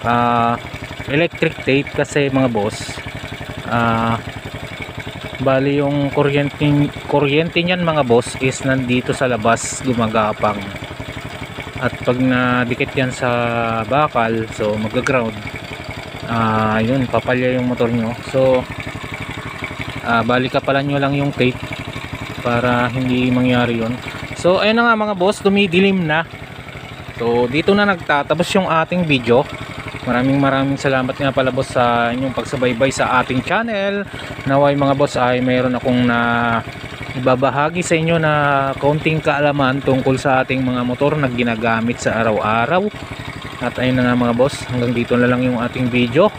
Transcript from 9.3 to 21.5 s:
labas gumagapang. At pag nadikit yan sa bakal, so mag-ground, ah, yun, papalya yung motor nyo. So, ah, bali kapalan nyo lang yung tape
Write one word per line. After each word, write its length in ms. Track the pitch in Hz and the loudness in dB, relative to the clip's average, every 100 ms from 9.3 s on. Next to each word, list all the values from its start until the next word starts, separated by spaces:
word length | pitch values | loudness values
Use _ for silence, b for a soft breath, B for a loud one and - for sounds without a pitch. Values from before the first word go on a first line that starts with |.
labas 480 | 117 110 117 - - 135 | 2 2 2 0 -6 -2
gumagapang. 720 | 120 110 110 107 107 104 104 98 - - - - - - - - - - - | 0 0 2 0 0 -2 -2 -6 -10 -12 -12 -10 -10 -12 -12 -12 -12 -12 -4
At 160 | 127 - | -4 -2
pag 160 | - 123 | -2 2
nadikit 720 | 127 127 123 123 120 123 139 | 2 2 2 2 0 -2 -2
yan 240 | 139 127 120 | 0 -2 0
sa 160 | 127 120 120 117 117 113 107 | -2 0 0 0 -2 -2 0
bakal, 640 | 131 151 - 113 113 110 - | 0 2 2 0 0 -4 -2
so 160 | 110 107 | -2 0
mag-ground, 640 | 107 127 117 131 113 107 - - - - - - - - - | -2 -2 0 0 0 -4 -10 -12 -12 -12 -12 -12 -12 -12 -4
ah, 560 | 117 113 110 110 110 | 0 0 2 2 0
yun, 240 | 110 135 127 | 0 0 0
papalya 480 | 117 120 127 127 127 | 0 0 0 2 0
yung 160 | 123 | 0
motor 160 | 123 117 | 0 0
nyo. 240 | 120 113 113 - 135 | 0 -2 -4 -4 2
So, 320 | 131 127 120 - - - - - - - - - - - - - - | 4 2 0 -8 -10 -10 -10 -10 -10 -10 -10 -10 -10 -8 -8 -8 -2
ah, 160 | 117 113 | 0 2
bali 240 | 123 127 | 2 2
kapalan 400 | 139 - 139 143 | 0 0 0 0
nyo 80 | 143 | 0
lang 160 | 139 | 0
yung 160 | 143 143 | 0 -2
tape 280 | 135 123 | 2 0